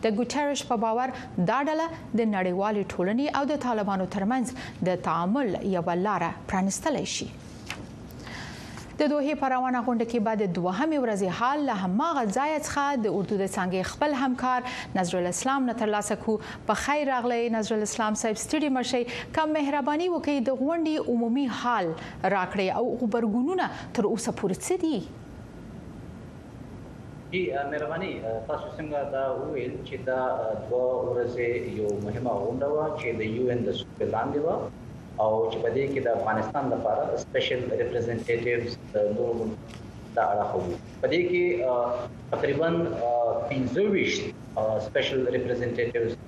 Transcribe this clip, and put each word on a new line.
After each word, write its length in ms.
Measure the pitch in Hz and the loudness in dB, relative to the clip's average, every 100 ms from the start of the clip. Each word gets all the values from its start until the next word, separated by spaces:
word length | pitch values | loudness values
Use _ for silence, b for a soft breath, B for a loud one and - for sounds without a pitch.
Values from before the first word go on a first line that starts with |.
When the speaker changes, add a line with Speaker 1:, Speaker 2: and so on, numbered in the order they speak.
| 220 | 2
Speaker 1:
د 100 | 208 | 2
ګوتریش 440 | 240 277 294 269 - | 0 2 0 0 0
په 100 | 240 220 | 0 2
باور 220 | 226 254 254 B - 180 | 0 -2 -4 B 0 2
دا 80 | 233 285 | 4 2
ډله 140 | 311 330 | 0 0
د 300 | 330 - 214 226 208 | -4 -4 2 2 2
نړیوالې 460 | 185 180 202 208 196 | 2 2 0 0 -2
ټولنې 320 | - 180 226 294 - | 0 2 2 2 2
او 80 | 277 | 2
د 100 | 294 254 | 0 0
طالبانو 420 | 220 202 196 185 208 | 0 2 0 0 0
ترمنځ 300 | 196 262 233 - B B 175 | 0 2 0 -4 B B 0
د 160 | 180 180 | 0 0
تعامل 440 | 165 175 247 254 175 202 185 | 0 2 2 2 0 0 0
یوه 240 | 170 175 196 | 2 2 2
لاره 260 | 190 165 - - | 2 0 -4 -2
پرانستلی 560 | 196 190 190 320 247 - - | 0 2 0 0 0 -2 -4
شي. 120 | - - - - - - - - - - B B B B B B B - | -6 -10 -14 -14 -12 -10 -10 -14 -14 -14 B B B B B B B 0
د 80 | 302 | 2
دوحې 240 | 294 277 294 | 4 2 0
په 60 | 277 | 0
روانه 280 | 254 254 247 | 2 2 0
غونډه 220 | 240 240 233 | 2 0 2
کې 80 | 240 | 0
به 80 | 214 220 | 2 2
د 40 | 208 175 | 2 2
دوهمې 420 | 175 190 311 302 | 0 2 2 2
ورځې 260 | 247 208 190 170 | 2 2 0 0
حال 220 | 240 294 285 | 0 2 0
له 60 | 214 | 0
هماغه 400 | 185 190 320 302 226 196 | 0 2 2 2 0 2
ځایه 200 | 294 311 | 2 0
څخه 200 | 302 - 277 285 | -2 0 2 2
د 20 | 214 180 | 0 0
اردو 180 | 190 208 | 0 0
د 40 | 196 | 0
څانګې 280 | 196 185 185 180 | 0 0 0 -2
خپل 180 | - 294 285 | 0 2 2
همکار 380 | 269 247 254 254 247 B B - | 0 2 2 0 0 B B 0
نظر 180 | 180 185 | 0 2
الاسلام 400 | 175 175 262 277 254 | 0 0 0 2 2
نه 60 | 233 | 0
ترلاسه 320 | 214 208 202 208 | 2 2 0 -2
کړو. 120 | - 214 B B - | 0 0 B B 0
په 40 | 208 | 0
خیر 240 | - 294 285 | 2 2 2
راغلی 260 | 254 233 240 233 | 2 2 2 2
نظر 180 | 226 208 220 | 0 0 0
الاسلام 420 | 214 - 220 214 | 0 0 0 2
صاحب، 140 | 226 214 | 0 -2
ستړي 260 | - 311 294 | 0 2 2
مه 80 | 262 247 | 2 2
شئ. 120 | 254 240 B B - | 0 0 B B 0
که 60 | 311 | 2
مهرباني 540 | 311 285 294 277 302 359 | 2 2 2 2 2 2
وکړئ، 300 | 330 285 285 233 | 0 2 2 2
د 20 | 262 | 2
غونډې 340 | 262 339 320 311 - | 2 2 2 0 2
عمومي 320 | 240 233 240 277 202 | 2 2 2 2 0
حال 260 | 240 233 175 160 B B 190 | 0 2 0 -2 B B 2
راکړئ 340 | 196 180 196 190 - | 2 0 0 2 2
او 40 | 240 240 | 0 0
غبرګونونه 680 | 240 233 226 208 254 370 247 B B - | 0 2 2 2 2 2 0 B B 0
تر 60 | 208 | 2
اوسه 200 | 226 - - | 2 -2 -2
پورې 160 | 202 185 - | -2 -2 0
څه 80 | 359 | 0
دي؟ 140 | 339 262 - - - - - - - - - - - - - - - - - - - - - - - | 2 0 -4 -12 -14 -14 -16 -16 -14 -14 -14 -14 -14 -14 -14 -16 -16 -16 -14 -14 -14 -14 -14 -14 -6
Speaker 2:
جی، 100 | 180 170 135 139 | -2 0 -2 -2
مهرباني، 400 | 151 147 165 185 127 113 113 - | -2 -2 -4 -4 -4 -4 -4 -4
تاسو 160 | 151 151 - | -4 -4 -8
څنګه 220 | 156 147 139 135 | -4 -2 -2 0
دا 80 | 135 127 | 0 0
وویل 340 | 135 151 123 123 - | -2 -4 -4 -6 -8
چې 80 | 131 123 | -6 -2
دا 120 | 131 131 - 110 107 - | 2 2 0 0 -2 0
دوه 240 | 123 127 127 - | 2 2 2 2
ورځې 400 | 123 120 123 120 120 - 104 | 2 0 0 0 0 -2 -2
یو 80 | 104 101 | 0 0
مهمه 280 | 101 117 123 101 | -2 -2 0 0
غونډه 240 | 101 127 139 151 | 0 0 2 2
وه 100 | 156 - | 0 -2
چې 80 | 123 110 | -2 0
د 40 | 110 117 | 0 2
یو 60 | 127 120 | 2 2
ان 40 | 110 | 2
د 0 | 120 | -2
سوپې 260 | - - 104 | -4 -2 0
لاندې 260 | 107 127 143 | 0 0 2
وه 120 | 156 214 - - - - - - | 2 0 -2 -8 -14 -14 -12 2
او 80 | 110 110 113 | 4 4 2
چې 60 | 113 | 2
په 80 | 117 123 | 2 2
دې 80 | 135 | 2
کې 80 | 135 | 2
د 40 | 120 117 | 2 2
افغانستان 460 | 113 110 107 147 131 | 2 2 0 0 0
لپاره 280 | 113 110 110 147 - | 0 2 2 2 0
سپیشل 380 | - 131 113 127 123 113 | 0 0 2 0 0 0
ریپرزنټیټیوز 960 | 120 120 113 117 110 117 120 120 120 117 - | 2 0 0 -2 0 0 2 0 0 -6 -4
د 20 | 107 104 110 | 2 2 2
نورو 280 | 120 117 110 107 - - - - - | 0 0 -2 -4 -10 -14 -14 -14 -6
دا 80 | 107 - | 0 2
اړخ 160 | 208 202 | 2 2
وو. 220 | 95 127 - - - | 0 -2 -4 -8 -2
په 60 | 131 | 2
دې 100 | 156 175 | 2 4
کې، 140 | 180 175 - 127 123 120 120 120 - - | 4 2 2 2 2 2 0 -4 -10 -6
تقریباً، 400 | 139 135 139 165 170 170 - 117 120 117 120 - | -2 0 2 2 2 0 0 0 2 2 0 0
پنځه 340 | 131 123 - 208 | 0 0 2 2
ویشت، 280 | 190 104 101 - - - - 110 107 - | 4 2 0 -4 -8 -8 -2 0 0 0
سپیشل 340 | 143 120 131 123 | 0 0 0 0
ریپرزنټیټیوز 760 | 123 123 120 120 117 117 120 117 - | 0 0 0 -2 0 0 2 0 -2